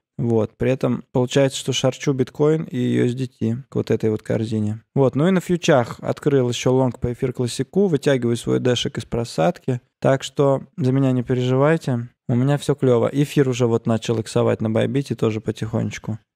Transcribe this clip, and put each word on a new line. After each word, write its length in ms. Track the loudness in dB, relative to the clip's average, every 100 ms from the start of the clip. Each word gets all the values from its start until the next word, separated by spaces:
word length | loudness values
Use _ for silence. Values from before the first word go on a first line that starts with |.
| _ -6
Вот, 380 | 0 2 0 -2
при 140 | -2
этом 320 | 0 0 -2 -2
получается, 480 | -2 2 2 2 0
что 140 | -4
шарчу 380 | -2 -2 0 -2
биткоин 520 | -2 -2 0 2 2
и 160 | -2 -4
ю 260 | 0 2 0
эс 80 |
ди 140 | -2 -8
ти 300 | -4 -4 -4 -4
к 60 | -6
вот 160 | -2
этой 180 | 0 0
вот 140 | -2
корзине. 580 | -2 -4 -2 -2 -2 -6 -4 0
Вот, 200 | 2 2
ну 120 | 2
и 40 |
на 100 | 2
фьючах 580 | 0 0 4 2 2 -4
открыл 500 | -6 -4 0 2 2
еще 240 | 0 0
лонг 240 | 2 0 -2
по 160 | -6
эфир 200 | -4 -4
классику, 520 | -2 -4 -4 -2 0 2
вытягиваю 500 | 2 2 2 0 -2
свой 240 | 0 0
дэшек 380 | 2 0 -2 -6
из 80 | -6
просадки. 760 | -6 -4 0 -2 -2 -4 -6 -6 _
Так 220 | 0 0
что 400 | -2 0 2 2 -4 -4
за 160 | 0
меня 200 | 2 2
не 100 | 0
переживайте, 880 | 0 -2 0 2 2 2 0 -4 -6 _ -2
у 60 |
меня 240 | 0 2 0
все 160 | 0
клево. 380 | 0 2 4 2
Эфир 340 | 0 0 2 2
уже 200 | 2 0
вот 180 | 0 0
начал 340 | -2 0 -4
иксовать 400 | -2 0 0 0
на 120 | 0
Байбите 420 | 0 0 -2 -4
тоже 260 | -2 -2 -2
потихонечку. 800 | -6 -6 -4 -4 -4 -6 -10 -10 _